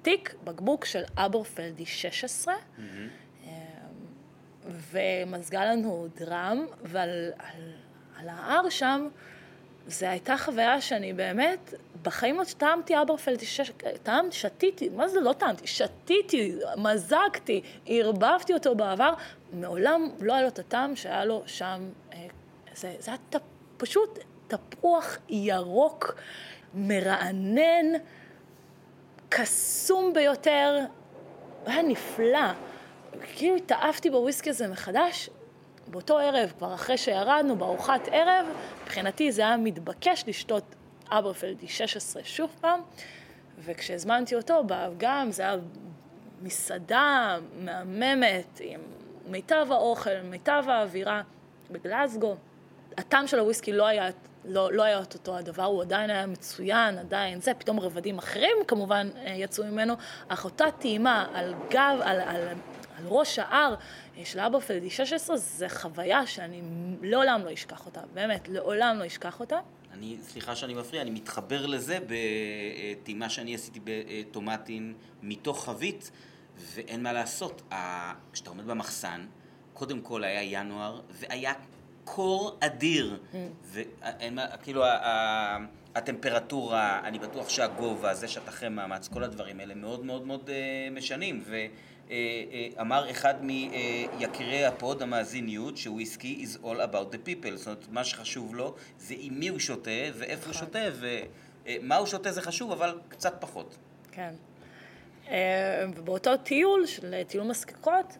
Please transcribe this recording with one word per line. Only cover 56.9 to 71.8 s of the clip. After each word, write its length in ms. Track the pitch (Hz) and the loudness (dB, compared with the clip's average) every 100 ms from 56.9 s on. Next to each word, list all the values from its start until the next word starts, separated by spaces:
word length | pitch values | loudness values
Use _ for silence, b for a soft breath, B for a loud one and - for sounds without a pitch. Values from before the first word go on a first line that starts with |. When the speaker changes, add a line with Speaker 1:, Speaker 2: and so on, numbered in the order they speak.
| 185 | 2
Speaker 1:
עדיין 440 | 180 196 196 180 | -4 -2 -2 0
זה, 120 | 214 | 0
פתאום 260 | 247 - 220 | 2 0 0
רבדים 380 | 185 170 185 185 | 0 -4 -4 -6
אחרים 400 | - - 330 453 - | -6 2 4 4 4
כמובן, 420 | 214 196 202 202 220 | 2 4 2 2 -6
אה, 180 | 247 | -8
יצאו 300 | 190 196 - 208 | -4 -4 -4 -4
ממנו, 280 | 214 226 233 B B - | 0 0 0 B B -6
אך 180 | 180 190 | -6 -4
אותה 200 | - 208 302 | 4 2 4
טעימה 460 | 254 214 247 226 190 | -2 4 4 4 2
על 200 | 185 180 175 - | -2 -4 -4 2
גב, 300 | 254 277 269 | 6 6 6
על, 160 | 196 190 | 4 2
על, 260 | 175 175 175 175 - - - - | 2 -2 -4 -6 -12 -16 -16 -12
על 80 | 170 | 0
ראש 340 | 226 302 - | 2 2 0
ההר, 360 | - 269 294 208 B B B - | 2 4 4 0 B B B -14
אה, 80 | 175 | -10
של 140 | 185 | -2
אברפלדי 500 | 214 262 - 185 180 | 2 2 0 -4 -4
שש 240 | - 262 | -2 -2
עשרה, 240 | 320 - 294 | -2 0 -2
זה 320 | 180 - 180 | -2 -6 -6
חוויה 580 | - 170 156 180 269 254 | -6 -8 -4 2 4 2
שאני 340 | - 170 175 170 170 175 180 | -6 -10 -10 -8 -6 -6 -6
לעולם 400 | 190 240 269 233 175 | 2 4 6 4 0
לא 80 | |
אשכח 320 | 156 - 156 185 | -8 -12 -14 -14
אותה, 160 | 170 - | -14 -12
באמת, 360 | 175 214 196 - | -4 -2 -2 -2
לעולם 500 | 185 - 208 240 220 | -4 -2 2 2 2
לא 80 | 175 | -4
אשכח 320 | - 175 - | -8 -10 -10
אותה. 200 | 240 320 - - - | -4 -4 -4 -20 -20
Speaker 2:
אני, 240 | 95 107 113 | -14 -12 -12
סליחה 340 | - 117 113 117 | -14 -12 -8 -8
שאני 180 | 131 | -6
מפריע, 280 | 120 120 160 | -8 -6 -6
אני 80 | 123 | -4
מתחבר 540 | 110 - - 104 139 139 | -6 -6 -8 -4 -4 -2
לזה 320 | 135 | -4